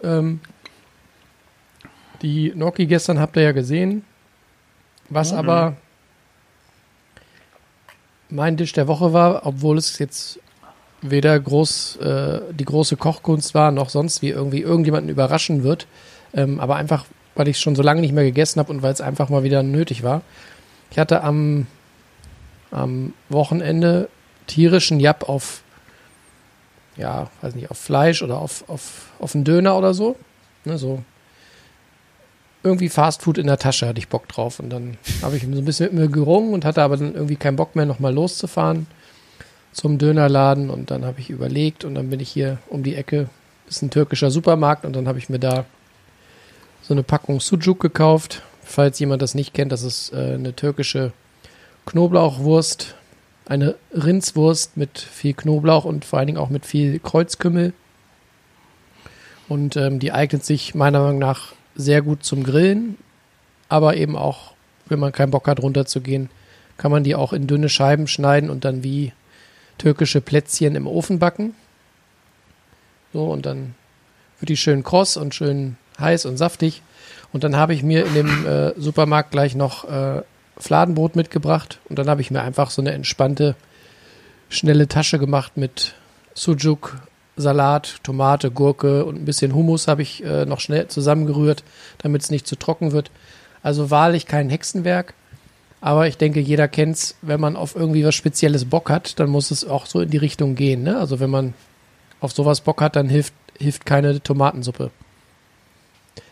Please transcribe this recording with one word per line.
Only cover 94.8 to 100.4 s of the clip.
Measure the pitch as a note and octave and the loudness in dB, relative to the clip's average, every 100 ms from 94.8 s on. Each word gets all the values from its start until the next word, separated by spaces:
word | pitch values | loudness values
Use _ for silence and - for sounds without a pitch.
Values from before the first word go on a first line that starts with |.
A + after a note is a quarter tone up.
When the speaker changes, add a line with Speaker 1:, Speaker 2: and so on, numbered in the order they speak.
| F3 F3+ F3+ - _ - _ _ _ _ | 0 -2 -4 -14 _ -20 _ _ _ _
Speaker 1:
Aber | D#3 D3+ D#3+ | 0 2 2
ich | - | 2
denke, | D#3 D3+ | 0 2
jeder | C#3 D3+ D3 | 2 2 2
kennt's, | D#3 D#3 D#3 - - | 2 0 0 -6 -8
wenn | D#3 D3 | -4 0
man | D3+ E3 | 0 -2
auf | D#3 - | -6 -2
irgendwie | E3 D#3 D3+ | 0 2 2
was | - | 2
Spezielles | D#3 - D3+ D3 B2 | -2 2 2 2 2
Bock | E3 - | 0 2
hat, | D3 - - | -2 -2 -2
dann | C#3+ | 0
muss | C#3+ C#3 | 2 0
es | D3 - | -4 -4
auch | C#3 - | -6 -2
so | F3 | -2
in | E3+ | 0
die | D3 | 0
Richtung | D3 - | 0 0